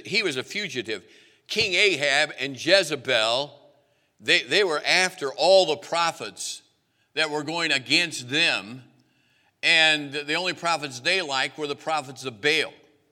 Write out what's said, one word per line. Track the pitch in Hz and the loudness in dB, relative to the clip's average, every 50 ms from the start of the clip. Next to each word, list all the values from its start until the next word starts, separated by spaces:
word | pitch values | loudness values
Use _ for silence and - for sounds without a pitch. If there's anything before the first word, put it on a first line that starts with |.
| - | -8
he | 117 180 226 | -2 -2 0
was | 214 170 135 | 0 0 -2
a | 131 - | -4 -6
fugitive. | - - 202 208 160 127 123 104 110 107 95 - - - - - _ _ _ _ - | -6 -8 -8 -8 -6 -6 -8 -6 -6 -8 -8 -10 -16 -20 -20 -20 _ _ _ _ -4
King | - 214 226 196 175 | -2 0 0 2 2
Ahab | 180 208 202 165 135 147 139 135 147 156 147 160 - | 4 4 4 2 2 2 2 4 2 2 0 -2 -6
and | 131 139 135 117 - | -6 -6 -6 -4 2
Jezebel, | 156 190 196 180 151 156 127 117 127 127 113 107 113 117 131 143 143 - - _ _ _ _ _ _ _ _ _ _ _ _ | 4 4 4 4 2 -4 -6 -2 0 2 2 2 2 0 0 -2 -6 -10 -20 _ _ _ _ _ _ _ _ _ _ _ _
they, | 104 123 170 170 | 0 2 2 2
they | 123 113 147 196 | 2 2 2 2
were | 208 175 151 151 - | 2 2 0 -2 0
after | 139 160 180 185 180 180 - 143 135 | 2 2 2 2 0 -2 -6 -6 -6
all | 123 - 151 180 190 190 185 | -2 2 6 8 8 8 6
the | 156 143 | 4 0
prophets | - - - 160 170 170 165 - - 120 104 95 - - - - - - _ _ _ _ _ _ _ _ _ _ | -4 -4 -4 -2 0 0 0 -2 -4 -10 -10 -10 -10 -10 -10 -10 -12 -16 _ _ _ _ _ _ _ _ _ _
that | 147 160 151 | -2 -2 0
were | 147 151 | -2 -4
going | 143 147 165 170 165 156 | -4 -4 -4 -2 0 0
against | 139 131 120 117 147 170 175 160 139 - 127 120 | 0 -2 0 0 0 0 0 -2 -4 -10 -8 -4
them, | 135 160 170 156 131 101 95 104 123 131 120 _ _ _ _ _ _ _ _ _ _ _ _ _ _ _ | 0 0 2 2 0 -2 -4 -10 -14 -16 -18 _ _ _ _ _ _ _ _ _ _ _ _ _ _ _
and | - 156 170 160 160 156 151 151 147 139 | 2 2 4 6 6 4 4 0 -2 -6
the | 135 147 147 143 156 | -8 -8 -4 -2 -4
only | 170 185 180 | -2 -2 -4
prophets | 160 - 170 170 165 147 147 139 123 123 | -6 -2 -2 -2 -2 -2 -4 -8 -10 -6
they | 123 165 185 190 | -2 -2 0 0
liked | 175 143 135 131 139 147 - 156 | -2 -2 -2 -2 -2 -2 -4 -6
were | 151 | -6
the | 143 143 | -6 -6
prophets | - - 160 160 151 135 135 131 - 123 | -6 -4 -4 -4 -4 -4 -8 -14 -10 -10
of | 131 117 98 | -10 -10 -2
Baal. | 101 147 160 151 120 82 - - _ _ _ _ _ _ | 0 2 2 2 0 -2 -8 -16 _ _ _ _ _ _